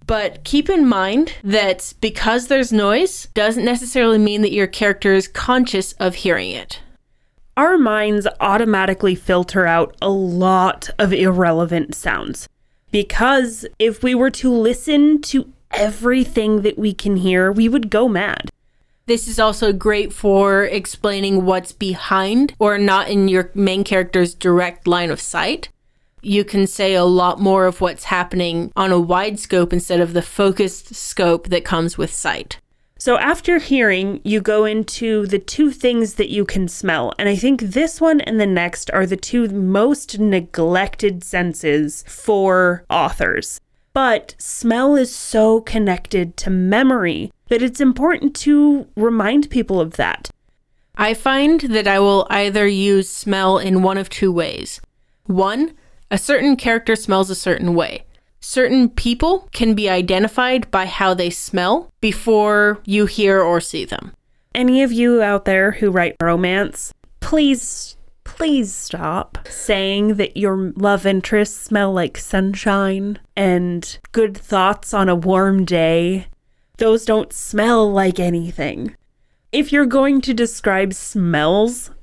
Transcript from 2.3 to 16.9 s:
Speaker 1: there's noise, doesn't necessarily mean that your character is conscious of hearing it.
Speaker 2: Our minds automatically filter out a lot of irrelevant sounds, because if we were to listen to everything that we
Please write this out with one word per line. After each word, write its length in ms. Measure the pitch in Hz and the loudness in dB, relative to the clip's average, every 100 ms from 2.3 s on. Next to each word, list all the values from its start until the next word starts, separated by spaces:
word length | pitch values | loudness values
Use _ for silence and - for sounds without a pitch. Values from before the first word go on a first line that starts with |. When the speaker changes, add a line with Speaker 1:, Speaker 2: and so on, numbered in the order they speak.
| 240 240 | 0 0
Speaker 1:
there's 240 | 269 240 | 0 2
noise, 560 | 214 202 233 370 - - | 2 2 2 0 -4 -8
doesn't 320 | - 214 233 233 | 0 0 2 0
necessarily 520 | 240 247 262 226 220 | -2 -2 0 4 4
mean 260 | 208 208 | 4 2
that 100 | 208 | 0
your 120 | 202 190 | 0 -2
character 480 | - 208 196 202 | 0 0 0 2
is 140 | 190 190 | 2 2
conscious 640 | - - 254 247 196 190 | -6 0 2 2 0 -4
of 220 | - 185 180 | -4 -4 -2
hearing 360 | - 131 92 | -2 -2 -2
it. 280 | 101 - - - - _ _ _ _ - - | -10 -12 -16 -18 -20 _ _ _ _ -10 0
Speaker 2:
Our 200 | 311 359 | 2 4
minds 500 | 240 214 214 208 208 - | 2 2 0 0 -2 -2
automatically 760 | 202 208 226 202 190 190 196 180 | 0 2 2 2 0 0 0 -2
filter 500 | - 180 180 190 175 | 0 0 0 0 2
out 300 | 165 - - | 2 0 -2
a 80 | 196 | -4
lot 800 | 196 185 175 185 190 185 - - - | -2 -2 0 2 4 2 -2 -8 -2
of 140 | 202 | 0
irrelevant 840 | 190 185 180 175 165 170 170 147 - | 2 2 4 2 2 0 -2 -4 -6
sounds, 520 | 165 92 53 - - _ _ _ _ | -4 -4 -6 -10 -14 _ _ _ _
because 720 | 208 - - 247 269 247 220 - - | -2 0 2 2 2 0 -6 -12 -2
if 260 | 220 220 | -2 0
we 120 | 254 254 | 0 2
were 160 | 262 | 0
to 180 | - 254 | 0 0
listen 720 | 233 220 247 - 294 294 302 | 2 2 0 0 4 4 2
to 280 | 294 269 - - - | 0 -4 -4 -12 -10
everything 920 | - 208 208 233 254 247 - 214 214 | -2 -2 0 0 0 0 0 0 0
that 180 | 208 - | 0 -2
we 140 | 208 | -4